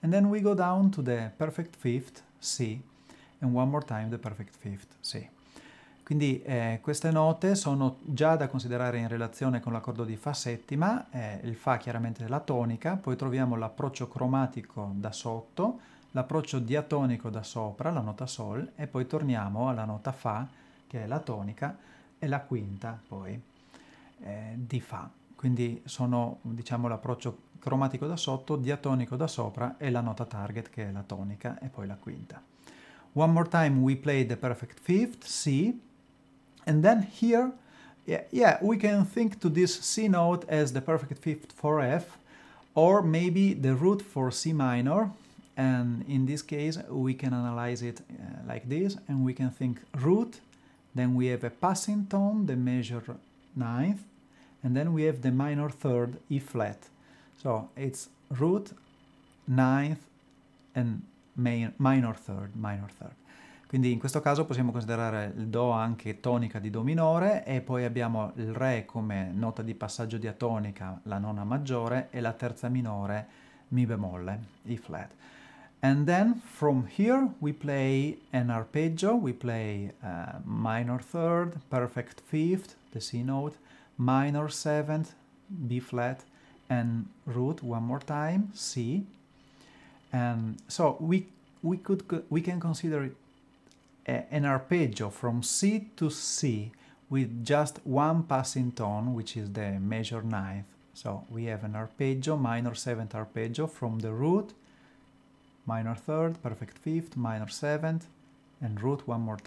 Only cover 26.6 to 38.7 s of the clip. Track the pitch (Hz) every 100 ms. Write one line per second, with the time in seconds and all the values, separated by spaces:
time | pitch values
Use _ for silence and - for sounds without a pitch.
26.6 | 117 120 120 110 - 120 120 - - -
27.6 | - 131 135 131 147 170 - 135 - 151
28.6 | 127 143 143 131 120 127 160 - 110 101
29.6 | 120 - 143 120 117 107 117 107 101 107
30.6 | 113 - 104 98 98 98 101 101 120 -
31.6 | 131 - 98 98 - - - - - _
32.6 | - - - - - 143 160 165 170 170
33.6 | 156 135 131 135 147 139 120 117 127 117
34.6 | 120 - - 185 240 - - - 151 139
35.6 | 202 247 - - _ _ _ _ _ -
36.6 | - 151 180 233 196 - 233 233 254 254
37.6 | - - - - - 175 - 247 226 -
38.6 | 202